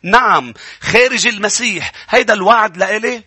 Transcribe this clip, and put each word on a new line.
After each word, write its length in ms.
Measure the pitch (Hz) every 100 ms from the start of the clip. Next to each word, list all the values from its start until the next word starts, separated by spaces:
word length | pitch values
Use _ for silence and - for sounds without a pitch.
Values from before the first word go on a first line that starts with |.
نعم. 500 | 175 226 233 170 123 110 - -
خارج 460 | - 220 254 240 240
المسيح 640 | 214 208 - 240 180 139 - -
هذا 260 | 233 226
الوعد 440 | 208 190 233 214 170
لإلي؟ 460 | 190 214 233 240